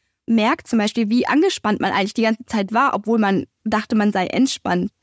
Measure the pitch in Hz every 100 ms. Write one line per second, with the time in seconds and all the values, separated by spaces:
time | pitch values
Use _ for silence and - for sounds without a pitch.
0 | _ _ - 226 220 330 - 226 208 -
1 | 208 240 - 285 381 - 214 208 190 196
2 | 196 - 220 220 - 220 196 220 277 208
3 | 214 226 202 190 - _ 220 214 - 220
4 | 208 196 180 - 269 - 190 180 180 -